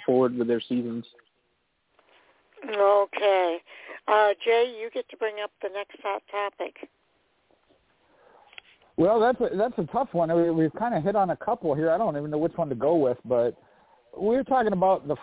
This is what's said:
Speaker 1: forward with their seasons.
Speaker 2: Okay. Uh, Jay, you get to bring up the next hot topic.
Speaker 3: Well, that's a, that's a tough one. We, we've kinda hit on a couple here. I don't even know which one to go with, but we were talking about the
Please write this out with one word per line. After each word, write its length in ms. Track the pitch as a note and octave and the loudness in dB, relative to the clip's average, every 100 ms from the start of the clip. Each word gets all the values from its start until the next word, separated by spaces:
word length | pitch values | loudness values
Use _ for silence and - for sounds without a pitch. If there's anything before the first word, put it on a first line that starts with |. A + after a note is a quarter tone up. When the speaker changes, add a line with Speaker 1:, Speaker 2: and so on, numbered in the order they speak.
Speaker 1:
forward 320 | - B2+ B2+ B2 | 2 4 4 2
with 100 | A#2 | 0
their 140 | A#2 | -2
seasons. 460 | - B2 A#2+ A#2 - _ _ _ _ _ _ _ _ _ _ _ _ _ _ - D4+ | -2 -4 -4 -8 -10 _ _ _ _ _ _ _ _ _ _ _ _ _ _ -16 -6
Speaker 2:
Okay. 920 | G#3 G3 G3+ G3+ - G#3 F#3+ F3+ E3+ - - - - - | 2 4 4 2 0 2 2 2 -2 -8 -20 -20 -10 0
Uh, 220 | G#3+ G#3+ G3 | 2 4 2
Jay, 320 | - A#3 B3 A3+ | 0 2 0 -4
you 120 | A3+ | -10
get 160 | B3+ - | -10 -10
to 80 | - | -8
bring 200 | A3 G#3 | -8 -6
up 80 | G#3 _ | -12 _
the 80 | G3+ | -10
next 240 | G3 G3+ - | -10 -12 -10
hot 200 | G#3 G3+ - | -8 -8 -8
topic. 580 | G3+ G3+ - F3 - - _ _ _ _ _ _ _ _ _ _ _ _ _ _ _ _ - - _ _ - | -6 -6 -6 -10 -12 -20 _ _ _ _ _ _ _ _ _ _ _ _ _ _ _ _ -20 -20 _ _ 0
Speaker 3:
Well, 200 | F3 A3+ | 2 4
that's 220 | A3+ B3+ | 2 2
a, 160 | G#3+ F3 | -2 0
that's 220 | A#3 A#3 | -2 -2
a 120 | D#3+ | -4
tough 180 | A#3 C4+ | -4 -2
one. 220 | E3+ D#3+ | -2 0
We, 160 | E3+ E3+ | 2 2
we've 280 | E3 D#3+ - | 2 0 -2
kinda 220 | A#3 G3 | -4 -2
hit 160 | D#3 G#3 | 0 0
on 140 | F#3 | 0
a 60 | D3+ | -2
couple 380 | - A#3 E3 | -4 -4 -2
here. 160 | C#3+ D#3+ | 0 0
I 60 | E3+ | 0
don't 200 | A3 D3 | 0 -4
even 140 | D3+ | -4
know 80 | D3+ | -2
which 180 | D#3+ - | -2 -2
one 120 | D#3 | -6
to 60 | |
go 200 | B2 C3+ E3+ | -2 2 2
with, 200 | C3 A#2+ | 2 -2
but 320 | A#2 B2 A#2 - _ _ _ _ _ - | -2 0 0 -4 _ _ _ _ _ -4
we 200 | G3+ B3+ | 0 0
were 80 | |
talking 300 | - C4 G#3+ | 0 0 0
about 340 | F#3+ F#3+ F#3+ C#3+ | 2 2 2 0
the 80 | D3+ | -4